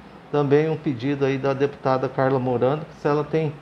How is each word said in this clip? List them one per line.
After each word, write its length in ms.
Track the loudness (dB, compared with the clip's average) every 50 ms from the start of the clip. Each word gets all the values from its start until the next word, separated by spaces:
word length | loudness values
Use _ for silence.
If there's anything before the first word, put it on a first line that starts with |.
| -20 -20 -20 -20 -14 -4
Também 400 | 0 0 2 4 4 4 4 2
um 60 | -2
pedido 480 | -2 -2 -4 -4 -2 -2 -4 -2 0 0
aí 140 | 0 0 0
da 160 | 0 -2 0
deputada 560 | 2 0 -2 -2 -2 0 0 0 2 0 -2
Carla 280 | 0 0 0 2 2 0
Morando, 480 | 0 0 0 2 2 2 0 0 -4
que 160 | -10 -14 -6
se 60 | -2 0
ela 160 | 0 0 -2
tem 300 | -2 -2 -2 -2 -2 -6 -8